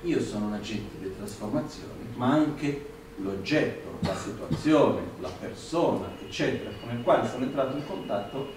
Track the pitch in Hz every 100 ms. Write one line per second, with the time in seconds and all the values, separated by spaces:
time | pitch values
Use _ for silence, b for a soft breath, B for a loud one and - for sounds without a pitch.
0 | 175 143 113 107 104 104 - 104 - -
1 | 95 95 101 - 104 151 156 - - -
2 | 123 120 123 151 147 - 147 139 - -
3 | - - 98 98 - 151 - - - -
4 | - - - - - - 147 151 123 -
5 | - - - - - 101 - 165 160 -
6 | 95 - - - 190 123 - - 120 117
7 | 120 - 117 127 127 143 131 139 143 190
8 | 123 104 - 135 139